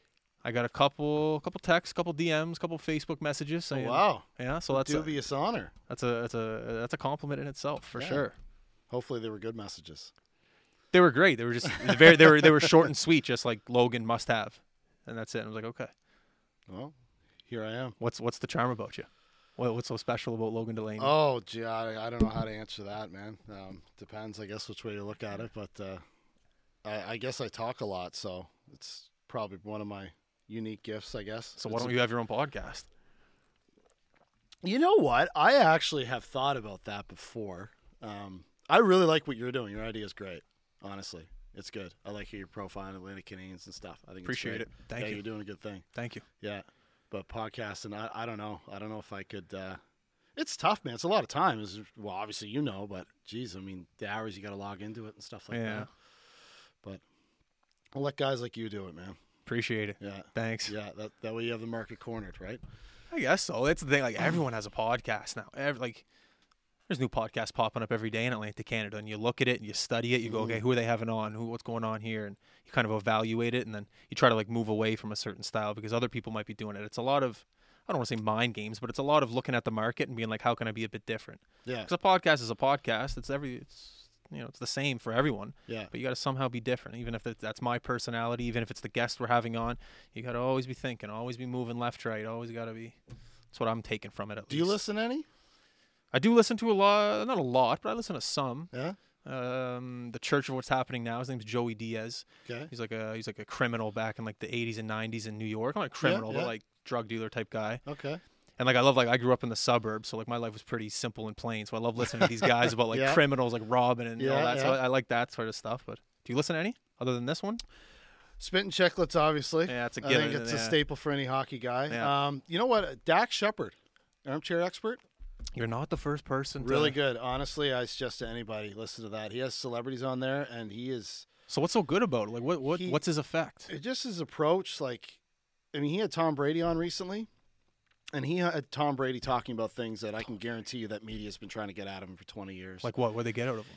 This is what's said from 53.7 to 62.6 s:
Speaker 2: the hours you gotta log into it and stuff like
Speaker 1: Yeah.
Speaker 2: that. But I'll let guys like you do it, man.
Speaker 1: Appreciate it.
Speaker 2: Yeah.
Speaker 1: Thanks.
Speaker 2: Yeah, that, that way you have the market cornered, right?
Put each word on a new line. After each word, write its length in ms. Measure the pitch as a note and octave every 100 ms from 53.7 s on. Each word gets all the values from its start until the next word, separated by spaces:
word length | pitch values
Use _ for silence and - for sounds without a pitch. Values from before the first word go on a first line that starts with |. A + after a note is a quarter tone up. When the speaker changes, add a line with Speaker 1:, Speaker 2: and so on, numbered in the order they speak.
| F#2 E2 _
Speaker 2:
the 100 | G#2
hours 280 | G#2+ A2 F#2+
you 60 |
gotta 120 | G#2 G2+
log 260 | G2+ F#2+
into 260 | G#2+ G#2+ G#2+
it 80 | G#2+
and 80 |
stuff 260 | - G#2+ -
like 80 | A#2
Speaker 1:
Yeah. 220 | A2+ G#2+
Speaker 2:
that. 80 | G#2+ _ _ _ _ - - - - _
But 160 | G2+ F#2+ _ _ _ _ _ _ _ _ _
I'll 80 | C3+
let 120 | C#3 C#3
guys 260 | C#3 C3
like 140 | A#2+ A2+
you 140 | A2
do 180 | G#2 F#2+
it, 80 | D#2+
man. 200 | F#2 F2 _ _ -
Speaker 1:
Appreciate 440 | A#2 - A2 G#2
it. 80 | G2+
Speaker 2:
Yeah. 220 | G2+ G2 - -
Speaker 1:
Thanks. 340 | A2+ A2+ -
Speaker 2:
Yeah, 220 | G#2 G#2 G2+
that, 140 | G#2+ -
that 140 | A2+ A2+
way 80 |
you 80 | A#2
have 80 | A#2
the 60 | A2+
market 320 | A2+ G#2+ A2+
cornered, 400 | - A2+ F#2+ -
right? 220 | F#2+ B2+